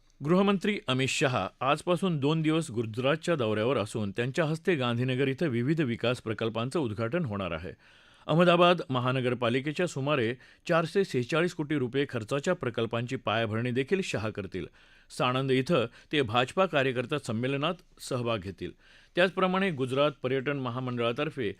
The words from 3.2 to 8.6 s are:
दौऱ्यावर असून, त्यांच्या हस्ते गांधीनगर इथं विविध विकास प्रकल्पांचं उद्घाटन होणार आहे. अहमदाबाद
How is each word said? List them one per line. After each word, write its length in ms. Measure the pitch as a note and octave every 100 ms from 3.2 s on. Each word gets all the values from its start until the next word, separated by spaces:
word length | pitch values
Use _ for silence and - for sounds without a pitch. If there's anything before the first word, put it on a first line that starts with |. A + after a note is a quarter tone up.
| - E3
दौऱ्यावर 400 | A2 G#2+ A2 C3+
असून, 340 | G#2 A#2+ G#2
त्यांच्या 340 | G2 B2 C3+
हस्ते 300 | D#3 D#3+ -
गांधीनगर 540 | E3 B2 A#2 B2+ B2+ C#3
इथं 180 | C3+ E3+
विविध 340 | A#2 B2 D#3+
विकास 420 | C#3 A2+ A#2 B2+
प्रकल्पांचं 580 | - G#2 A2+ A2+ B2 F3
उद्घाटन 440 | B2 G#2 A#2 E3+
होणार 260 | D#3 G2+ F#2
आहे. 220 | D#2+ E2+ - - - - - -
अहमदाबाद 540 | D#3 F3+ E3+